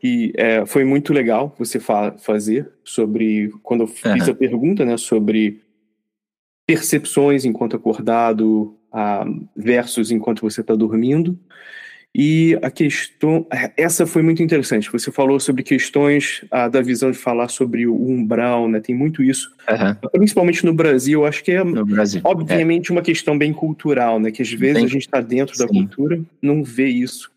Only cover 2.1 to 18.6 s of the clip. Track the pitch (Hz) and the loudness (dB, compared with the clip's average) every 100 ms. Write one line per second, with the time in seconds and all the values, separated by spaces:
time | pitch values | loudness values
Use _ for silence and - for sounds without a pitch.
2.1 | - - 107 104 117 147 _ - - 107 | -6 -2 -2 0 -2 -4 _ -8 -2 0
3.1 | 107 110 107 104 - - 120 110 - 117 | 0 0 0 -2 -8 -4 -2 -2 -2 -2
4.1 | 98 85 113 131 117 143 202 127 113 - | 2 0 0 0 0 0 0 0 -2 0
5.1 | 113 104 110 107 101 _ _ _ _ _ | 0 2 2 0 -2 _ _ _ _ _
6.1 | _ _ _ _ _ - 156 - - - | _ _ _ _ _ -2 -2 0 -2 -2
7.1 | - 143 139 127 110 117 113 - 113 110 | 0 2 2 0 -2 -4 -2 -2 -2 0
8.1 | 117 117 110 110 107 107 - _ 113 104 | 2 2 2 2 2 -2 -10 _ -6 -2
9.1 | 101 104 107 - - 107 120 120 - 107 | -2 -4 -8 -10 -8 0 0 0 -4 0
10.1 | 113 110 110 110 - 107 110 110 110 120 | 0 -2 -4 -4 -6 -2 0 2 0 2
11.1 | 147 170 180 _ - - - - - _ | 0 0 -4 _ -20 -20 -20 -20 -20 _
12.1 | - 143 160 165 170 - - 151 - - | 0 2 4 4 2 -2 0 -2 0 -8
13.1 | _ 151 160 165 135 151 - 165 165 165 | _ 0 0 -2 -4 -4 0 0 2 0
14.1 | 170 160 165 165 160 127 113 104 120 - | 2 2 2 2 2 2 -2 -2 -6 -6
15.1 | - 135 139 - 131 123 131 - 143 143 | 0 2 2 0 -2 0 0 0 0 2
16.1 | 143 139 - - 127 120 131 123 120 131 | 2 0 -8 -6 -2 0 0 0 0 0
17.1 | 120 - 120 120 - 127 117 120 117 127 | -2 -4 -2 -2 -2 -2 0 0 0 0
18.1 | 127 110 117 120 120 | 0 0 0 0 0